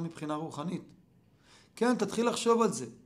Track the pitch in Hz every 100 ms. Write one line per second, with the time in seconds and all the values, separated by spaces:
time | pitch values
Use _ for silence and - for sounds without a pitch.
0 | 165 - 147 151 160 131 165 180 - -
1 | _ _ _ _ _ - _ - 233 247
2 | - 220 240 226 233 233 214 123 113 -